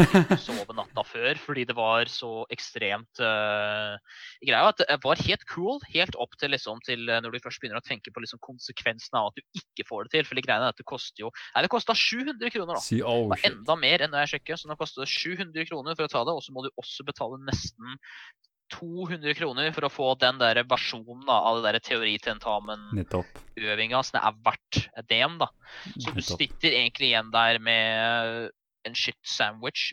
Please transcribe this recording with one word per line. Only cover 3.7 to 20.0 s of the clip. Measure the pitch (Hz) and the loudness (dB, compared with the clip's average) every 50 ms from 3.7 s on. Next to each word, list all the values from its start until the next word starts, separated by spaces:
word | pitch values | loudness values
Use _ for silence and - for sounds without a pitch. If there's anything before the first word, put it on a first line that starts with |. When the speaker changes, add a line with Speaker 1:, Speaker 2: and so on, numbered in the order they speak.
| 104 107 107 104 104 104 _ - - - - - - - - | -2 -2 -4 -6 -8 -10 _ -18 -20 -20 -18 -20 -18 -8 0
Speaker 1:
greia | 135 117 113 165 | 2 4 6 6
er | 214 | 6
at | 208 - | 6 4
det | - - 147 143 - | 2 2 2 2 2
var | 135 156 | 2 2
helt | - - - 196 - - - | 2 2 0 0 0 -2 -6
cool, | - 175 180 208 269 285 - - - | -6 -4 -2 -2 -2 -4 -6 -4 0
helt | 160 185 - - | 0 0 0 -2
opp | 117 120 - - - | -6 -8 -8 -8 -6
til, | 151 139 139 | -4 -2 -2
liksom, | 131 - 110 107 117 - | -2 -4 -6 -10 -8 -6
til, | - 123 117 117 117 | -6 -6 -4 -2 0
eh, | 113 117 | 0 0
når | 117 117 117 | 0 -2 -6
du | 123 - | -8 -8
først | 123 - - | -10 -12 -10
begynner | - 117 104 117 - | -10 -6 -6 -6 -6
å | |
tenke | - 131 110 - 113 104 | -6 -8 -8 -8 -12 -12
på, | 123 113 | -10 -10
liksom, | - - 120 | -10 -12 -14
konsekvensen | - - 127 123 - - 127 - - 120 113 113 - - - 120 | -16 -18 -18 -16 -14 -14 -10 -4 -2 -2 -2 -4 -6 -4 0 0
av | 107 101 - | 0 0 -2
at | |
du | - - _ - 190 | -8 -16 _ -14 -14
ikke | - _ - - - - | -14 _ -10 -10 -10 -8
får | 120 101 107 | -6 -8 -6
det | 120 - | 0 0
til, | 156 143 | 0 0
fordi | - - 135 123 | 0 -2 -4 -2
greia | 127 113 107 127 | 0 2 2 2
er | 123 | 0
at | - - | -2 -4
det | - | -8
koster | - 139 123 - - - - 107 | -10 -10 -10 -10 -12 -12 -10 -10
jo, | 117 - - - - - | -10 -10 -12 -10 -4 0
nei, | 123 151 | 2 2
det | 185 - | 2 2
kostet | 226 - - 226 - | 0 0 0 2 2
sju | - - 220 240 262 | 2 2 0 -2 -4
hundre | 294 285 214 233 240 | -6 -6 -4 -6 -4
kroner, | - 220 180 170 170 120 | -4 -4 -4 -4 -4 -4
da. | |
Speaker 2:
Si, | - - 110 113 110 | -2 0 0 0 2
oh, | 120 117 120 113 | 2 2 2 2
Speaker 1:
Det | 104 110 | 2 2
var | - - | 2 2
Speaker 2:
shit. | 202 143 101 | 0 0 0
Speaker 1:
enda | 107 143 160 | 0 0 0
mer | 165 139 131 165 175 143 | 2 4 4 4 4 2
enn | 156 147 | 2 0
når | 143 147 143 | 0 0 0
jeg | 151 147 | -2 -4
sjekket, | - - 160 170 - | -6 -6 -8 -8 -8
så | 151 | -8
nå | 151 - | -6 -6
koster | 160 147 - 135 135 | -6 -6 -6 -8 -6
det | 135 | -4
sju | - - - 165 180 | -4 -4 -4 -4 -4
hundre | 180 196 170 156 160 160 | -6 -8 -8 -6 -6 -6
kroner | - 170 147 127 151 165 156 | -6 -6 -6 -6 -4 -2 -2
for | 156 | -2
å | 147 | 0
ta | - 127 117 | 0 0 0
det, | 151 | 0
og | 170 139 - | 0 -4 -4
så | - 135 | -8 -10
må | 131 131 | -8 -8
du | 139 - - | -8 -8 -10
også | - - - - 135 | -12 -12 -10 -10 -8
betale | 143 - - 131 117 131 131 135 | -8 -6 -6 -6 -6 -6 -8 -8
nesten | 135 - - - - - 117 113 123 135 139 - - - - - - - _ _ _ _ _ _ - | -4 -4 -4 -4 -6 -12 -12 -14 -14 -14 -14 -16 -18 -20 -18 -20 -20 -20 _ _ _ _ _ _ -16
to | - - 175 165 170 180 185 | -14 -12 -10 -8 -8 -6 -6
hundre | 156 180 165 147 147 147 151 | -4 -6 -4 -2 -2 -2 0
kroner | 170 143 123 131 151 156 156 | 0 -2 0 0 0 -2 0
for | 156 147 | 0 -2
å | 139 - | -2 -2
få | - | 0